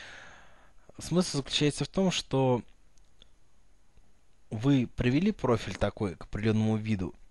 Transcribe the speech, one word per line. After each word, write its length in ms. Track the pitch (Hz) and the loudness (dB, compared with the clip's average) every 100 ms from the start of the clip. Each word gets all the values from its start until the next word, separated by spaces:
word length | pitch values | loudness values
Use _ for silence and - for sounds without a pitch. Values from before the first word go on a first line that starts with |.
| - - - - - - - - - - | -18 -18 -20 -20 -20 -20 -20 -20 -20 -14
Смысл 400 | - 165 180 143 | -2 0 0 -2
заключается 480 | - - 147 - 143 | -2 0 0 0 -4
в 40 | |
том, 200 | - 190 | 0 0
что 540 | - - 135 131 120 - - - - - - - - - - - - - - - - - - - | 0 -2 2 4 2 -2 -18 -20 -20 -20 -20 -20 -20 -20 -20 -20 -20 -20 -20 -20 -20 -20 -20 -12
вы 380 | 110 135 139 117 | -2 2 4 2
привели 440 | - 120 139 202 | 0 2 2 2
профиль 440 | 208 123 113 - 95 | 0 0 0 -2 -2
такой 400 | 101 - 101 78 | -2 -2 -6 -6
к 80 | |
определённому 540 | - 104 110 107 110 110 | -10 -2 2 2 2 0
виду, 360 | 107 104 90 - - | -2 -2 -4 -10 -20